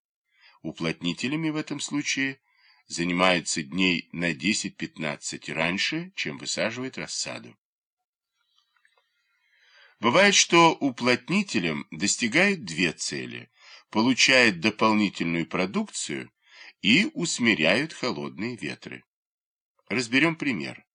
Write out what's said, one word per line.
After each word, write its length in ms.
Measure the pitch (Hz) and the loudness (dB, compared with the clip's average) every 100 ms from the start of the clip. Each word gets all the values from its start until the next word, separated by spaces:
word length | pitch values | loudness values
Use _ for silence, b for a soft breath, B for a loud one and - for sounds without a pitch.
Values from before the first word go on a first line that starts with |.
| _ _ b b b b | _ _ b b b b
Уплотнителями 880 | 80 - 82 82 87 82 123 151 160 | -12 -6 -6 -4 -6 -4 -4 -2 -2
в 60 | 151 | -4
этом 240 | 151 147 | -6 -8
случае 600 | - 147 - - 135 131 b b b b - | -4 -4 -2 -2 -2 -6 b b b b -12
занимаются 760 | - 87 90 92 87 - - | -4 -2 2 4 4 0 -6
дней 460 | 69 90 92 87 - | -4 0 2 0 -4
на 240 | 82 85 73 | -4 -4 -2
десять-пятнадцать 1120 | 82 107 98 - - - 78 71 - 80 - | -2 -2 -4 -8 -12 -8 -8 -6 -10 -12 -8
раньше, 640 | 76 80 95 - 156 185 - | -4 -2 -2 -2 -4 -8 -8
чем 220 | 80 69 | -8 -8
высаживают 600 | 65 - 98 117 131 - | -6 -4 -4 -4 -8 -10
рассаду. 580 | 76 - - - 117 - _ _ _ _ _ _ _ _ _ _ _ _ _ _ _ _ b b b b b b b b | -8 -8 -8 -10 -14 -20 _ _ _ _ _ _ _ _ _ _ _ _ _ _ _ _ b b b b b b b b
Бывает, 360 | 117 147 202 196 | 4 6 6 6
что 400 | - 170 165 - | 6 8 6 6
уплотнителем 1120 | 139 123 120 123 - 202 - 110 85 76 - | 0 0 2 2 2 -2 0 -2 -2 -4 -8
достигают 720 | 80 101 - 120 139 202 190 | -4 -2 -2 0 2 2 0
две 300 | 101 78 - | -4 -2 -2
цели: 560 | - - 69 62 60 58 B B B B | -2 -6 -6 -8 -12 -16 B B B B
получают 680 | 107 120 120 - 131 120 87 | 0 2 4 6 6 6 4
дополнительную 880 | 107 - 110 107 98 - 85 85 80 | -2 2 2 4 0 0 -2 -2 -2
продукцию 840 | 87 92 156 220 - - 69 60 B B B B _ | -2 -2 -4 -6 -8 -8 -8 -10 B B B B _
и 260 | 90 143 220 - | 2 4 2 -2
усмиряют 760 | 170 - 117 87 78 107 156 | -6 0 2 2 4 2 0
холодные 640 | - 127 78 71 67 113 123 | -6 -6 -6 -8 -8 -8 -8
ветры. 480 | 71 62 - 64 - _ _ _ _ _ _ _ - | -10 -10 -14 -16 -18 _ _ _ _ _ _ _ -6
Разберем 480 | 110 117 131 165 160 | -4 0 2 2 0
пример. 500 | 143 104 69 - _ | -2 -2 -6 -10 _